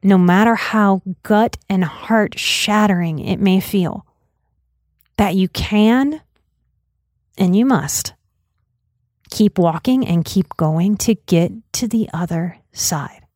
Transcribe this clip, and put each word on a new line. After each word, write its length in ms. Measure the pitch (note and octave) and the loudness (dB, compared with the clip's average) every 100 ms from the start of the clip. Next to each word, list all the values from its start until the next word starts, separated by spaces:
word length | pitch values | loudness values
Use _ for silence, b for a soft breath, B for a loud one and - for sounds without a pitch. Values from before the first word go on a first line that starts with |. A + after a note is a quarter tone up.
no 140 | G3 F#3+ | 4 4
matter 380 | F3+ F3+ A3+ A3+ | 4 4 2 0
how 460 | - A3 G3+ F#3+ F#3+ F3+ | -2 0 2 0 -4 -12
gut 340 | - G#3+ A#3 - _ | 0 2 2 -4 _
and 160 | F#3+ | -2
heart 540 | F3 - - A3+ G#3 - | -2 -6 0 0 0 -4
shattering 840 | - - - G#3+ G#3+ F3+ E3+ D#3 | -4 -4 0 2 2 2 -2 -4
it 200 | - F3+ | -4 -2
may 200 | G3 F#3 | 2 2
feel, 460 | - G3+ F3 - - _ _ _ _ _ _ _ _ _ _ - | 0 -2 -2 -6 -14 _ _ _ _ _ _ _ _ _ _ -2
that 180 | G3+ F#3+ | 0 2
you 140 | F#3 | 0
can 720 | - - G#3 G#3+ B3 C#4 D#4 _ _ _ _ _ _ _ _ _ _ _ - | -2 -2 2 4 4 0 -4 _ _ _ _ _ _ _ _ _ _ _ -2
and 180 | F#3+ F#3+ | 0 2
you 100 | B3+ | 2
must 480 | A3+ D3 - - _ _ _ _ _ _ _ _ _ _ _ _ | 0 -2 -6 -8 _ _ _ _ _ _ _ _ _ _ _ _
keep 260 | - G#3 - | 0 0 2
walking 480 | E3+ D#3+ - C4 B3 | 0 0 0 0 0
and 200 | E3+ E3 | -2 0
keep 320 | - - - | -2 -4 -2
going 380 | D#3 D#3+ F#3 G#3 | -2 0 0 0
to 180 | - A3 - | 0 -2 0
get 260 | E3+ E3+ A3+ _ | 0 0 -4 _
to 140 | - A#3 | -8 -4
the 220 | A3+ A3 | -2 -2
other 440 | D#3+ F3 E3+ E3+ - _ | -4 -4 -4 -6 -10 _
side. 540 | - - D#3+ C#3 - _ | -8 -6 -4 -8 -16 _